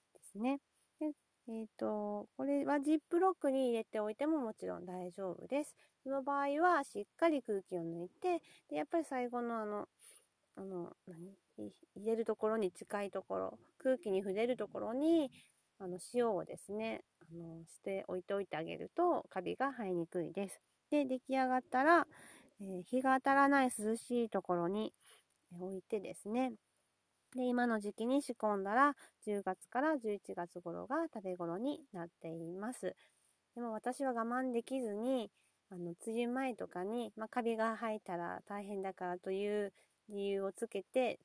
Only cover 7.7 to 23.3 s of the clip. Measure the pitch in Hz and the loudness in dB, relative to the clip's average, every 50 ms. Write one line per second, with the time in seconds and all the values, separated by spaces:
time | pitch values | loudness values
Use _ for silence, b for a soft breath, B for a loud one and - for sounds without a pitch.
7.7 | 185 170 165 165 165 170 175 185 _ - - 359 349 320 - B B B B - | -4 -4 -2 -4 -4 -6 -6 -8 _ -4 -2 0 0 0 -2 B B B B -6
8.7 | 294 302 302 - 349 330 285 - 277 254 247 240 240 240 240 233 233 220 214 208 | -4 -4 -2 0 0 0 0 0 -2 -2 -2 -2 -2 -2 -2 -2 -2 -2 -2 -2
9.7 | 208 202 - - _ B B B B B B B B _ _ _ - 196 196 196 | -4 -4 -6 -8 _ B B B B B B B B _ _ _ -14 -12 -10 -8
10.7 | 185 175 170 - - _ _ 190 170 165 180 196 196 _ _ _ _ 226 214 202 | -6 -6 -8 -8 -12 _ _ -16 -14 -14 -14 -16 -16 _ _ _ _ -12 -12 -12
11.7 | - _ - - - 190 208 226 226 226 220 - 214 - 220 214 220 226 202 180 | -12 _ -20 -20 -12 -6 -2 0 0 0 0 0 0 0 2 2 2 2 0 0
12.7 | - - - - - 202 202 190 - 190 - - 190 190 190 - - - - _ | -2 -6 -10 -6 -4 -4 -4 -4 -6 -6 -4 -4 -2 -2 -2 -4 -6 -10 -18 _
13.7 | _ - - 262 262 - - 208 190 190 196 202 185 214 233 240 247 - 208 - | _ -2 2 2 2 2 2 0 0 2 2 0 0 2 2 2 0 0 -2 -6
14.7 | - - 208 214 240 269 302 330 339 320 285 247 B B B B B B _ _ | -6 -6 -4 -2 0 2 4 6 6 6 4 2 B B B B B B _ _
15.7 | _ - 196 180 180 180 - - 247 240 240 226 196 165 165 - - - - - | _ -10 -8 -6 -6 -8 -6 -2 0 2 2 2 2 0 -2 -6 -10 -12 -10 -8
16.7 | 202 214 220 226 220 - - _ _ - 160 160 165 170 165 165 165 165 165 - | -6 -4 -4 -4 -6 -6 -10 _ _ -20 -20 -16 -14 -12 -12 -12 -12 -14 -16 -18
17.7 | - - - 202 196 190 - - 185 185 - - 202 202 190 - - 151 165 165 | -16 -8 -6 -4 -4 -4 -4 -4 -6 -6 -4 -2 -2 -2 -2 -2 -2 -4 -2 -4
18.7 | 165 - - - - 330 349 349 277 - - - - 185 180 170 180 - 262 269 | -4 -6 -8 -4 0 2 4 4 4 2 0 -4 -6 -4 -2 -2 0 0 0 -2
19.7 | 254 240 202 190 180 170 165 - - 180 156 160 165 202 202 185 - - _ _ | 0 -2 -2 0 0 0 0 -2 -2 -2 -2 -2 -2 -4 -4 -6 -8 -14 _ _
20.7 | _ _ _ - 294 294 277 254 262 254 - - 262 262 262 254 254 254 - - | _ _ _ 0 2 2 2 2 0 -4 -2 0 2 2 2 4 2 0 0 0
21.7 | - 254 277 320 349 320 - - B B B B B B B B B - 202 190 | 2 4 6 8 8 8 6 2 B B B B B B B B B -12 -10 -8
22.7 | 190 180 175 - 247 262 262 269 262 262 - 277 | -6 -8 -4 0 0 2 4 4 4 4 6 6